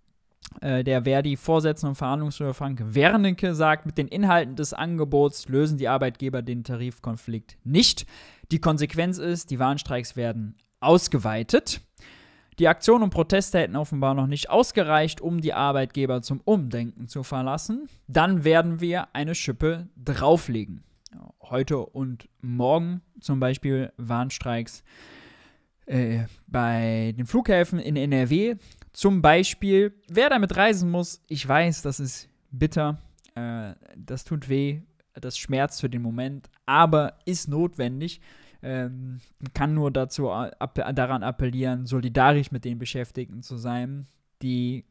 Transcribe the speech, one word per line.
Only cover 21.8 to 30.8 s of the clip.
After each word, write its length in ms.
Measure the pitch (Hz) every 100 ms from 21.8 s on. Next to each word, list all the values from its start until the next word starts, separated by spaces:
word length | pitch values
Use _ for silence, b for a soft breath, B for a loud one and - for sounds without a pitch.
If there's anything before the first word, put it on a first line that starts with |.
| 110 131 131 120 - _
morgen 600 | 127 120 127 160 170 180 - -
zum 180 | - 135
Beispiel 540 | 127 135 143 135 131 -
Warnstreiks, 840 | 117 120 131 - - 117 113 - B B B B B B B B B _ -
äh, 380 | 127 120 113 113 - -
bei 680 | 123 120 117 113 113 113 113
den 100 | 123
Flughäfen 520 | 233 233 185 175 175
in 160 | -
N 160 | 151 143
R 200 | 139 123
W. 260 | 156 220 226 b b -
Zum 300 | - 196 196
Beispiel, 720 | 151 165 185 - 196 190 208 202 -
wer 220 | 175 277
damit 260 | 262 196 -
reisen 340 | 208 202